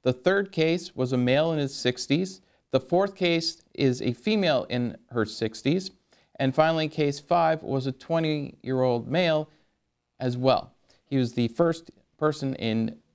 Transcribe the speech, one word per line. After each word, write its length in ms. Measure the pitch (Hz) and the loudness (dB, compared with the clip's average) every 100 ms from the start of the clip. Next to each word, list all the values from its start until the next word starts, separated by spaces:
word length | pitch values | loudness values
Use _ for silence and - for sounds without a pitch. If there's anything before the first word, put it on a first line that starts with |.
The 120 | 127 | 0
third 360 | 127 - 196 196 | 0 2 0 0
case 460 | - 160 170 165 - | 0 0 0 -4 -4
was 160 | 127 | -2
a 60 | 127 | 2
male 340 | 123 135 160 | 2 2 2
in 60 | 156 | 0
his 160 | 139 | -4
sixties. 680 | - 123 123 - 147 185 185 _ _ _ | -2 -2 -2 -2 -2 -2 -8 _ _ _
The 100 | 135 | -2
fourth 340 | - 175 196 | 2 0 0
case 480 | 196 175 165 165 - _ | 0 0 2 -2 -8 _
is 260 | - 135 123 | 0 2 2
a 140 | - | -2
female 500 | 120 214 214 180 135 - | -2 0 2 2 0 0
in 260 | 123 120 - _ | -2 -2 -6 _
her 160 | 120 107 | -4 -4
sixties. 640 | - 110 - 139 180 190 _ _ _ _ - | -2 -6 -2 -2 0 -4 _ _ _ _ -4
And 180 | 135 | -2
finally, 340 | 131 156 160 156 | 2 2 2 -2
case 320 | 156 147 143 | -2 -2 -2
five 420 | - 170 160 160 | 0 2 2 0
was 240 | - 135 131 | -2 -4 -4
a 60 | |
twenty-year-old 1160 | 127 - 165 160 151 139 - - 131 127 120 113 | -8 -4 -2 0 -2 -6 -10 -4 0 2 0 -2
male 420 | 156 175 156 156 _ _ _ _ _ _ _ | 0 2 0 -2 _ _ _ _ _ _ _
as 200 | 127 123 | -4 0
well. 340 | 131 120 - _ _ _ | 2 2 -2 _ _ _
He 140 | _ 139 | _ 0
was 160 | 120 | 0
the 140 | 123 117 | 0 -2
first 420 | 117 170 165 - _ _ _ | 2 0 0 -8 _ _ _
person 380 | 151 147 139 | -2 -2 -6
in 420 | - 113 110 110 - _ | -4 -2 0 -2 -6 _